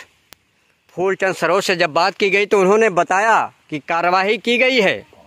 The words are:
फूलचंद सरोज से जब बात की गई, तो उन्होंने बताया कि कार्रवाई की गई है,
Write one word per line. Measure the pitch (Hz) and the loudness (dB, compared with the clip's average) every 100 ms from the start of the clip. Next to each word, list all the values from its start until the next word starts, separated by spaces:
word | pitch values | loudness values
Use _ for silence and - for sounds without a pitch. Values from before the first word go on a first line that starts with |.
| - _ _ - _ _ _ _ _ | -14 _ _ -20 _ _ _ _ _
फूलचंद | - 190 185 190 | -4 -4 -2 -2
सरोज | 160 165 185 | -2 -2 -2
से | 190 180 | -2 -2
जब | 170 | 0
बात | 147 180 - | 0 -2 0
की | 202 | -2
गई, | 190 202 | 0 0
तो | 208 | 2
उन्होंने | 185 214 220 | 4 4 2
बताया | 175 170 185 220 202 117 - - | 0 0 0 2 2 0 -8 -12
कि | 151 | -12
कार्रवाई | - 170 170 185 196 220 | -6 -2 0 0 0 -2
की | 233 240 | 0 0
गई | 254 262 | 2 2
है, | 185 110 - - | 0 -2 -8 -20